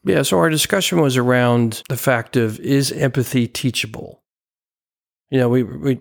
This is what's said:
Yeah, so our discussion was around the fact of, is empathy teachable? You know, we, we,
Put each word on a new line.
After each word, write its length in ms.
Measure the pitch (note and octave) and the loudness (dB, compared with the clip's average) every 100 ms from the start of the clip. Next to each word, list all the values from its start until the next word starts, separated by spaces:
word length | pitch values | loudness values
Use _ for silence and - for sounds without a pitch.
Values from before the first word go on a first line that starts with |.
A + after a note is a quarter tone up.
Yeah, 180 | F#3+ F3 | 0 0
so 160 | C#3 F#3 | 2 2
our 100 | E3 | 2
discussion 520 | D#3 - G3+ - F3 | 0 0 0 0 2
was 160 | D3 B2+ | 2 2
around 680 | B2 B2 B2 A#2+ A#2 A2+ - | 2 2 4 2 0 -2 -8
the 80 | B2+ | -4
fact 400 | - B2 A2+ B2+ | 0 -2 -2 -2
of, 220 | A2+ G#2+ | -2 -2
is 300 | - C#3 C3 | 0 0 0
empathy 540 | - C#3 C3 A#2+ B2+ A#2 | -2 -2 0 0 0 -2
teachable? 760 | - C3 - G#2+ A2+ - - _ _ _ _ _ _ _ _ _ _ _ | -2 -4 -4 -8 -10 -16 -18 _ _ _ _ _ _ _ _ _ _ _
You 80 | C3 | 0
know, 100 | A#2+ | 2
we, 140 | B2+ | 2
we, 320 | A2+ - C#3 B2 | 0 -4 -2 -2